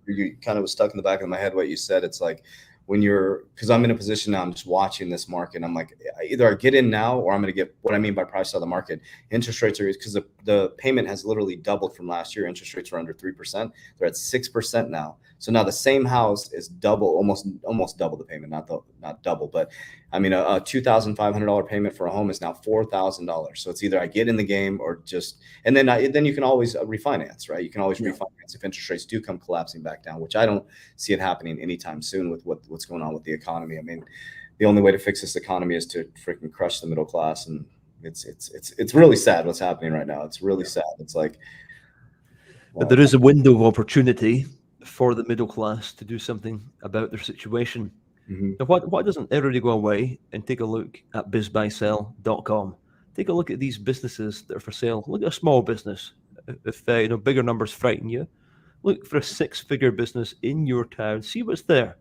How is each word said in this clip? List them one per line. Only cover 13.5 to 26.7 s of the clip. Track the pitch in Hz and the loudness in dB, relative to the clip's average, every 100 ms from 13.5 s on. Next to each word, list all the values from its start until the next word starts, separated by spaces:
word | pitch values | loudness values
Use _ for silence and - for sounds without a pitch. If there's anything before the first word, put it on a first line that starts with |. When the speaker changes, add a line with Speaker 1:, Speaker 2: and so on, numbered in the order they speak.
| 98 113 - - _ | -8 -8 -10 -20 _
Speaker 1:
They're | 87 | -4
at | - | -2
six | - 127 127 | -4 -4 -2
percent | 113 - 117 - | -6 -2 -2 -2
now. | 80 78 - _ _ | -6 -8 -14 _ _
So | - | 0
now | 113 | 2
the | 98 | 2
same | - 135 135 123 | 2 4 4 4
house | 127 110 104 - | 2 2 0 -4
is | 85 87 | -12 -14
double, | - 104 104 98 | -2 0 2 2
almost, | 80 101 98 98 90 | 2 2 0 -6 -10
almost | - 113 - - | -6 -2 -4 -4
double | 85 76 | -6 -6
the | |
payment, | - 78 73 | -12 -16 -12
not | 78 80 | -12 -8
the, | 80 _ _ | -10 _ _
not | 78 76 | -16 -8
double, | 90 80 76 | -6 -4 -4
but | 85 78 - - - _ | -4 -4 -8 -20 -20 _
I | 90 | -2
mean, | 98 | 2
a, | 92 87 95 | 2 2 0
a | |
two | - 135 | 0 -2
thousand | 123 113 110 104 | 4 4 2 -2
five | 104 | -2
hundred | 104 104 | 0 0
dollar | 101 | 0
payment | 95 104 101 - | 0 -2 -2 -2
for | 87 | -4
a | |
home | 98 104 | -2 -2
is | 95 | -4
now | 85 | -8
four | 82 - 110 110 | -8 0 0 0
thousand | 95 95 92 87 | 0 -2 -2 -6
dollars. | 82 78 - | -6 -8 -10
So | 90 | -10
it's | 85 | -4
either | 101 92 | 0 0
I | 87 | 0
get | 104 117 | 0 0
in | 113 | 0
the | 98 | 0
game | 98 98 98 | 0 0 -4
or | 82 87 | -6 -8
just, | - 90 - - - - 110 | -8 -8 -8 -16 -20 -4 4
and | 135 | 6
then | 131 | 6
I, | 120 135 | 4 4
then | 147 | 4
you | 147 | 2
can | 139 | 2
always, | 131 131 117 | 2 4 2